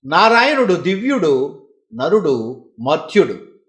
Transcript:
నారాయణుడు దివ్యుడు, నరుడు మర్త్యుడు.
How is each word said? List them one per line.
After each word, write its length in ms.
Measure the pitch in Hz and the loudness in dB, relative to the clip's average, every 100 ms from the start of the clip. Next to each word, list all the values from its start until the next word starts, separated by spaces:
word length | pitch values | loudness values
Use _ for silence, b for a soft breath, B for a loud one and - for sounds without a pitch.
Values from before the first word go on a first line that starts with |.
| 131 | 0
నారాయణుడు 680 | 165 220 233 262 285 226 | 2 4 4 2 0 0
దివ్యుడు, 920 | 170 143 190 247 269 165 135 143 - _ _ _ 113 | 0 -2 -2 -2 -2 0 0 -2 -8 _ _ _ -6
నరుడు 680 | 143 214 165 123 113 131 - - 123 | 0 0 0 -2 -4 -12 -20 -10 -4
మర్త్యుడు. 480 | 160 - 208 139 95 - _ | -4 0 2 2 -2 -14 _